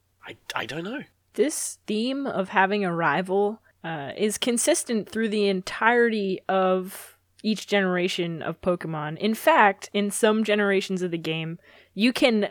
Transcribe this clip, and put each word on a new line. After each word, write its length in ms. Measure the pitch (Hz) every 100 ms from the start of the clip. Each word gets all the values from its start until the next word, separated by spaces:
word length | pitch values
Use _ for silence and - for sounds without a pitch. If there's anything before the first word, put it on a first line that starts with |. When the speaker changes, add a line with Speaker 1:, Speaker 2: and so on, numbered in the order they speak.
| _ _ -
Speaker 1:
I, 100 | - -
I 140 | - -
don't 160 | 156
know. 200 | 185 277 - _ _
Speaker 2:
This 440 | - 269 - - - -
theme 400 | 214 240 277 277
of 220 | - 185
having 360 | 208 190 208
a 80 | 185
rival, 680 | 170 160 147 185 196 202 226 _ _
uh, 260 | 165 156 139 -
is 200 | 214 -
consistent 720 | 254 240 - - - 220 -
through 200 | 220 226
the 180 | 208 202
entirety 920 | 190 - - 226 240 233 220 196 185 -
of 680 | 190 185 185 185 - - _ _ _
each 240 | 214 208 -
generation 760 | 202 185 180 180 - 170 160
of 180 | - 165
Pokemon. 560 | - 175 160 156 151 160
In 140 | 214
fact, 560 | 226 311 320 208 196 -
in 160 | 202 202
some 340 | - 220 220
generations 560 | 214 208 202 190 - 185
of 100 | 180
the 40 | 170
game, 420 | 160 160 160 170 _ - _
you 180 | 190 240
can 380 | - 269 214 196